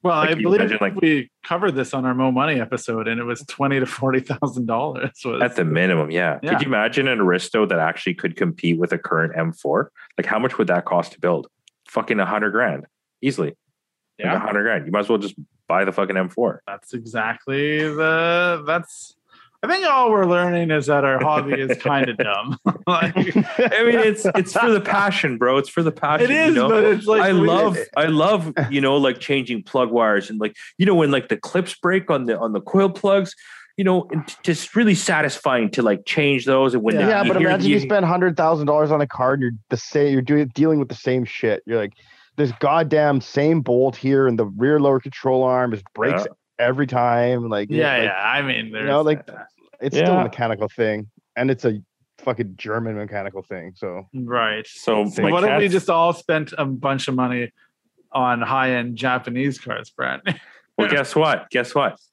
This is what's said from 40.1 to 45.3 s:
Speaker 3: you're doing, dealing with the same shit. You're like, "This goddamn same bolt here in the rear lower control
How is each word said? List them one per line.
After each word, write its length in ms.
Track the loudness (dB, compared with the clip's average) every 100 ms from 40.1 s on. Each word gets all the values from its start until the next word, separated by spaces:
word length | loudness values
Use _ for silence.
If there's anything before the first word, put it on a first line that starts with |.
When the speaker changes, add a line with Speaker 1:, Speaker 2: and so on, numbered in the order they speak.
Speaker 3:
you're 80 | 2
doing, 280 | 2 2 0 2
dealing 240 | 2 2
with 80 | 0
the 80 | -4
same 300 | -2 0 -2
shit. 360 | -2 -2 -2 -2
You're 120 | -2
like, 140 | -2 _ _ -20 _ -2
"This 160 | -2 0
goddamn 580 | 2 2 2 2 4 2
same 400 | -2 0 2 2
bolt 380 | 2 2 2 0
here 320 | 0 2 4
in 80 | 2
the 80 | -2
rear 340 | 0 2 4
lower 220 | 4 2
control 420 | -2 -6 0